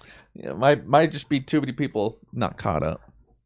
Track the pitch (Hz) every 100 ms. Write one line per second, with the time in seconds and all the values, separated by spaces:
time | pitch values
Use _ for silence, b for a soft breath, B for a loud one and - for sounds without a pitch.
0 | B B B - - 71 131 147 - 147
1 | 160 143 - 139 131 156 135 127 143 107
2 | 104 - - - 104 - - 80 78 -
3 | - _ _ _